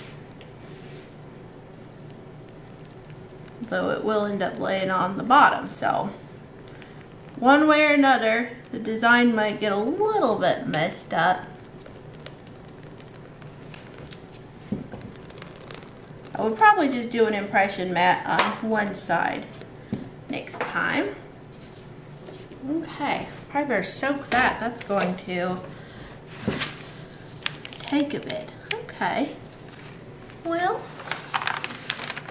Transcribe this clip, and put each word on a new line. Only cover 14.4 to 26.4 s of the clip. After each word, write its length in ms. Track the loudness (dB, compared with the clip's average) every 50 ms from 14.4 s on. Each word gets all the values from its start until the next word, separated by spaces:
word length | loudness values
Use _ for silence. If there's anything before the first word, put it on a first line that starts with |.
| -18 -18 -18 -14 -8 -6 -6 -6 -6 -10 -12 -12 -14 -14 -14 -16 -16 -16 -16 -16 -16 -16 -16 -16 -16 -16 -16 -16 -16 -16 -18 -18 -18 -18 -18 -16 -16 -10 -4
I 80 | 0
would 160 | 0 0 4 8
probably 300 | 10 10 10 10 6 4
just 220 | 2 0 -2 0
do 160 | 4 4 4
an 80 | 6 4
impression 580 | 0 0 2 4 4 4 4 2 -2 -2 0
mat 340 | 4 6 6 6 6 4 2
on 420 | 2 2 4 4 2 0 -2 0 2
one 280 | 2 2 2 0 -4
side 500 | -6 0 0 2 4 4 2 0 -2 -8 -10 -14 -14 -14 -14 -16 -14 -8 -6 -6 -6 -6 -10 -14 -14 -8 -6
next 320 | -6 -6 -6 -6 -6 -6
time. 540 | -4 -2 0 0 2 2 2 2 0 0 -4 -8 -12 -16 -18 -18 -18 -18 -18 -18 -18 -18 -16 -16 -16 -16 -16 -16 -16 -18 -16 -16 -16 -16 -16 -16 -16 -16 -14 -10 -6 -2
Okay, 600 | -2 -2 -2 -4 -6 -4 -2 0 0 -2 -2 -8 -12 -14 -10 -4
probably 200 | 0 0 2 2
better 140 | 2 0
soak 460 | 0 0 -2 0 0 0 0 0 -2 2
that. 320 | 4 4 4 4 2 0
That's 240 | -2 -4 -4 -6 -4
going 320 | 0 2 2 2 2 0 -2 -4
to 340 | -4 -2 0 0 0 -2 -4 -6 -10 -12 -14 -14 -16 -14 -14 -14 -14 -16 -16 -16 -14 -10 -6